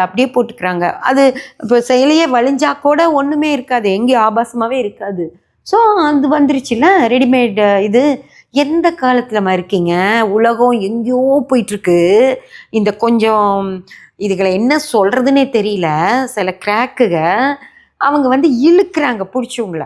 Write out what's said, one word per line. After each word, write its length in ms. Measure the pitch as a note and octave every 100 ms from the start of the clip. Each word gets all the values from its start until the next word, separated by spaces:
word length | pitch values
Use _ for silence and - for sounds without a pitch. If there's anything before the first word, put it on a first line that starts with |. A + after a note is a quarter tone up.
அப்படியே 240 | F#3 A#3+ B3+
போட்டுக்கிறாங்க. 560 | B3+ A#3 - F3+ F3 F3 -
அது 240 | A#3 C4+ C4+ D#3 - -
இப்போ 160 | G#3+ A#3+ A#3+
சேலையே 380 | B3+ C#4 D#4 D#4+
வழிஞ்சா 360 | B3 B3+ C4+ C#4+ C#4
கூட 280 | C#4+ D4+ E4+
ஒண்ணுமே 380 | C#4+ C#4 D4 D4+
இருக்காது, 360 | C#4 B3 B3 G3+
எங்கேயும் 300 | F#3+ B3 B3
ஆபாசமாவே 540 | A3 A3 A#3 A#3+ A3+ B3+
இருக்காது. 480 | G#3 - G3+ F3+ E3+ - _ _ -
So 120 | G#4+ A4 G#4
அது 260 | D4 C#4+ C4+
வந்துருச்சுல்ல 600 | D4 C#4 C#4 C4+ A3+ D#4+ G4 A3+
ரெடிமேட். 540 | B3 B3+ B3+ A#3+ G3+ G#3 G3
இது 220 | G#3 A#3 D4 - - - _
எந்த 420 | C4 C#4+ E4 E4+ E4+
காலத்துலமா 480 | B3+ B3 A#3+ G#3+ F#3+
இருக்கீங்க? 440 | F#3 F3+ F#3 E3+ F3 F#3+ A3+ G#3+
உலகம் 460 | G#3+ A#3 A3+ B3 A#3+
எங்கேயோ 420 | G3 A#3 A#3 B3+ C4 C#4 -
போயிட்டு 260 | B3+ -
இருக்கு. 260 | G3+ F3+ F3 F3 G#3 C4 B4+ - - -
இந்த 240 | A3 G3+
கொஞ்சம் 640 | G3+ A#3 A#3 A3 G#3+ G#3 G3 G3 F#3 - - -
இதுகளை 380 | - G3 F3+ F#3+
என்ன 260 | F#3+ B3 D4+ -
சொல்றதுன்னே 520 | A3 G3 B3 B3+ C#4 C4+
தெரியல. 400 | A#3 G#3 G3 E3 D3+ F#3 B3+
சில 260 | B3+ G#3+ F#3 F#3
கிராக்குக 520 | G#3 G#3+ B3 - G#3+ E3 E3 G#3 C#4 C#4+ - _ _ _
அவங்க 260 | C#4 D4 C4
வந்து 220 | C4 D#4 A#3+
இழுக்குறாங்க 600 | D#4 F4+ F#4+ D#4+ C#4 G#3+ F#3+
புடிச்சவங்கள, 500 | B3+ B3 - G3+ D#3+